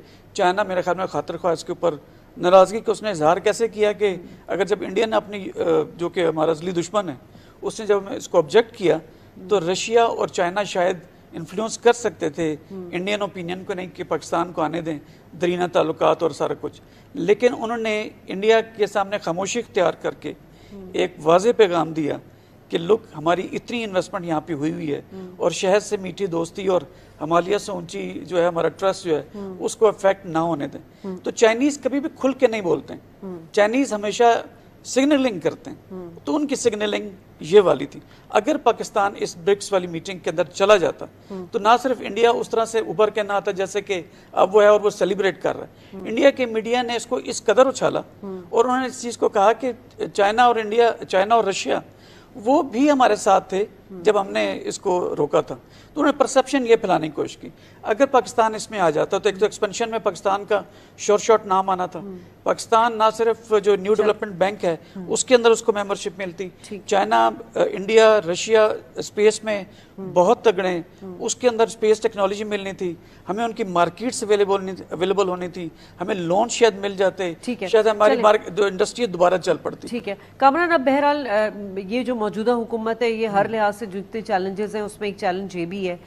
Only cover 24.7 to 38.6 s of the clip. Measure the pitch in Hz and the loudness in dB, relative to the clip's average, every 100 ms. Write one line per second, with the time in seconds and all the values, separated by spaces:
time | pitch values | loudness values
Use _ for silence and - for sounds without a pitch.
24.7 | 170 156 139 - 190 185 - 170 165 190 | -4 -6 -8 -10 -16 -14 -4 -4 0 0
25.7 | 202 202 208 190 165 196 165 165 - 190 | 0 0 -8 -8 -6 -4 -4 -6 -6 -2
26.7 | 180 143 - - - 151 170 175 208 202 | -2 -2 -20 -20 -10 0 0 0 -2 -4
27.7 | 185 170 196 185 185 - 175 175 165 160 | -10 -10 -10 -10 -10 -4 0 0 0 -2
28.7 | 160 196 185 175 147 - 208 196 180 220 | 0 -2 -2 -2 -2 -4 -12 -12 -8 -6
29.7 | - 214 - 190 190 185 160 170 151 143 | 2 2 4 0 0 -2 -2 0 -2 -6
30.7 | - - - 196 180 240 - 220 226 285 | -10 -18 -16 -12 -8 -6 2 2 4 0
31.7 | 285 254 277 311 - 262 262 247 220 180 | 0 -4 -4 -6 -4 -2 2 0 0 -2
32.7 | 139 - 143 - - 190 175 160 208 208 | -2 -4 -16 -18 -16 -14 -14 -4 2 2
33.7 | 254 254 208 208 196 233 226 - - - | 2 -2 -2 -4 2 4 4 -2 -18 -20
34.7 | - - 254 285 285 262 185 151 147 135 | -20 -4 0 2 2 0 -2 -4 -6 -14
35.7 | 151 - 185 175 170 - 294 285 262 240 | -18 -16 -16 -16 -12 -4 -2 -2 -2 -2
36.7 | 208 208 202 208 185 - - 156 202 175 | -2 -4 -4 -8 -16 -20 -14 4 6 6
37.7 | 139 139 156 - - - 214 208 294 | 2 -2 -12 -20 -20 -2 0 0 0